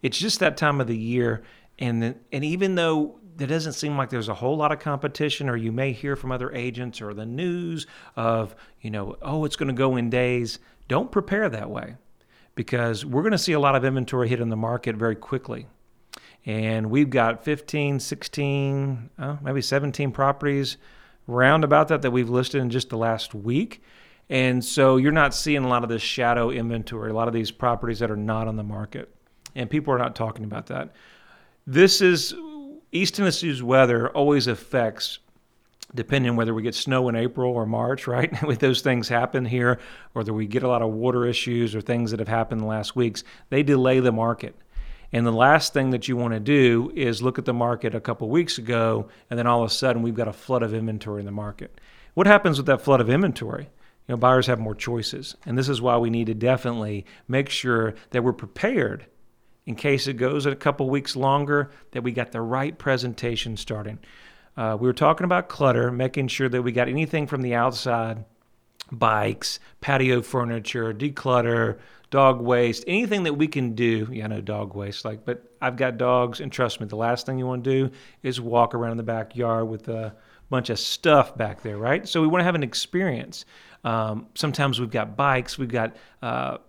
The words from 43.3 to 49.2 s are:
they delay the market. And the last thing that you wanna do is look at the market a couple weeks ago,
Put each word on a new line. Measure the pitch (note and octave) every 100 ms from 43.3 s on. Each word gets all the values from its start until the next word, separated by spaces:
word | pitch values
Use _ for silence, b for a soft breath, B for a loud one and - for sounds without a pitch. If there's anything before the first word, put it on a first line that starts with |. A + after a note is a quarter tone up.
| B B
they | C3+
delay | C#3+ C#3 B2+ C3
the | B2+
market. | A2+ A2+ A#2 - - - b b b b
And | A#2+ A#2
the |
last | A2+ B2+ D#3 -
thing | C#3+ C3
that | B2+ -
you | B2
wanna | A#2+ A2+
do | G#2+ D3 B2+ A#2 A#2+ -
is | C3 A2+
look | B2 B2
at | A2+
the |
market | A#2+ A#2+ A#2 A#2 A2
a |
couple | - A#2 A2
weeks | D3 E3+ -
ago, | A2+ A#2 A2+ A2 G#2+ B